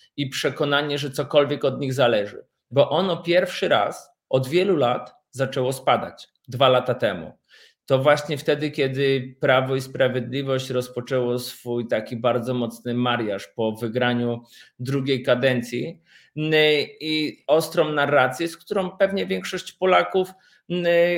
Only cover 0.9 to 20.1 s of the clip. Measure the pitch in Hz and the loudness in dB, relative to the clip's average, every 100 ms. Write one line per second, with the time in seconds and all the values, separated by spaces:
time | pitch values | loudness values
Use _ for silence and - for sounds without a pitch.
0.9 | 139 143 143 139 151 139 147 139 143 135 | -4 -4 -6 0 2 2 2 -2 -2 -2
1.9 | 131 120 110 101 - - _ _ 127 - | 2 2 2 0 -8 -20 _ _ 2 2
2.9 | 156 190 170 170 175 185 - 185 120 127 | 2 0 -2 0 2 2 0 2 2 2
3.9 | - - _ - 131 127 175 196 160 120 | -4 -16 _ -2 -2 0 0 2 2 2
4.9 | - - _ _ 127 131 135 127 131 - | 0 -6 _ _ -6 -4 -2 -4 -2 0
5.9 | 117 - - - _ - 117 131 127 127 | 0 0 -12 -20 _ -8 2 4 4 2
6.9 | 117 113 90 76 - _ - - _ - | 0 -2 -2 -8 -16 _ -20 -20 _ 0
7.9 | 135 143 147 - 139 - 143 151 151 135 | 2 4 2 0 -4 0 0 0 -2 -2
8.9 | 135 139 135 127 - 139 131 131 135 - | 0 0 0 -2 -2 2 4 2 -2 -2
9.9 | - 127 123 113 135 135 131 131 127 123 | 0 0 0 -4 -4 -2 -2 -2 -4 -4
10.9 | 123 123 131 120 123 123 - 120 120 117 | -6 -2 -2 0 -2 -6 -10 -6 -4 -2
11.9 | 110 110 120 120 120 117 127 117 - 123 | -4 -4 -2 0 0 -2 -4 -4 -6 -6
12.9 | 120 123 120 107 98 - - 110 107 117 | -2 0 0 -2 -6 -8 -4 -4 -4 -4
13.9 | 120 123 120 120 117 - - - - 123 | 0 0 0 -2 -4 -10 -20 -20 -10 -4
14.9 | 139 135 131 131 123 135 123 117 120 156 | -2 0 0 2 2 2 0 -2 -6 -8
15.9 | 165 _ - _ 151 156 156 151 151 131 | -12 _ -20 _ -6 0 4 4 2 -2
16.9 | - 156 156 147 - - 160 165 170 151 | -6 -4 -2 -4 -4 0 2 2 0 0
17.9 | 151 143 143 127 131 170 - - 202 180 | 2 2 4 4 0 -6 -8 -6 -4 -2
18.9 | - 190 196 185 190 180 185 - - 185 | 0 0 0 -4 -6 -6 -8 -10 -2 4
19.9 | 180 170 | 4 4